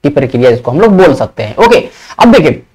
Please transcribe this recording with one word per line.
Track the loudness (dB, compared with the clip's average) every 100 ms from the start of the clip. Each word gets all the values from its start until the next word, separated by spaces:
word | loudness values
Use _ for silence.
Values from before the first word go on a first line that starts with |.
की | -2
प्रक्रिया | -4 -4 -2 0
जिसको | 0 -4
हम | -2
लोग | 0
बोल | 4 2
सकते | 0 -6 -8
हैं। | -10 -2
ओके, | 0 0 -2 -18 -20 0
अब | 2
देखिए | 4 2 -4 -10